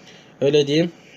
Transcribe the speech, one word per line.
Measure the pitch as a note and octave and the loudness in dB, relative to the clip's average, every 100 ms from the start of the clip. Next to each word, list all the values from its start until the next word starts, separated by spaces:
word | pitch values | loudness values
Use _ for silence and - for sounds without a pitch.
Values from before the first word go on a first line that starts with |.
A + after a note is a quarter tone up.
| - - - - | -20 -20 -20 -4
Öyle | C#3 D3 C#3 | 0 0 0
diyeyim. | D3+ F3 - - | -2 -2 -6 -20